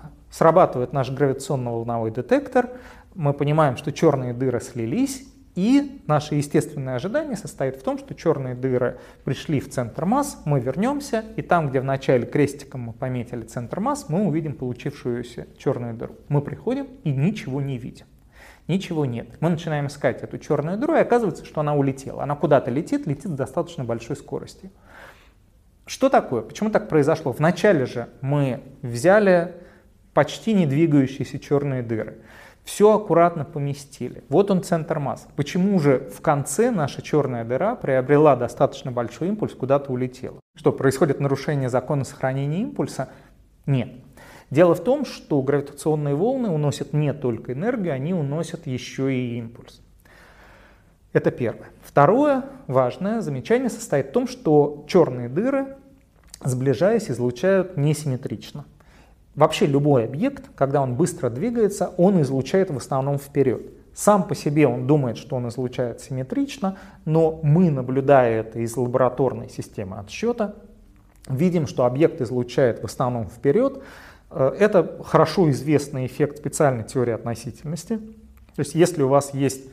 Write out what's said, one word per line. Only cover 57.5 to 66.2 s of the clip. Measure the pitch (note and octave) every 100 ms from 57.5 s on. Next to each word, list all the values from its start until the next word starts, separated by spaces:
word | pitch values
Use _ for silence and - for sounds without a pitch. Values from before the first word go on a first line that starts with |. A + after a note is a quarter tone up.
| G3 F#3 C#3+
несимметрично. | D3 D3+ D3+ B2 - G#2+ - D3 - _ _ - _ _ _ C#3+
Вообще | E3 - E3+
любой | C#3+ D3 C3+ A2+
объект, | C#3 C4 C#4 - -
когда | C#3 C#3+
он | C3 B2
быстро | F3+ - B2
двигается, | A#2+ A#3 A#3 G3+ - - -
он | F3+ F#3
излучает | C3 C3+ - F#3+ F#3
в | C3+
основном | - C3+ C#3 C#3+
вперед. | - C#3+ C3 G#2+ - - - -
Сам | - G#3 -
по | D3
себе | D#3 D3 C#3
он | B2 B2+
думает, | D3+ B2+ -
что | - B2+
он | A#2+
излучает | A#2+ B2 B2+ A#2+ A2+
симметрично, | - C3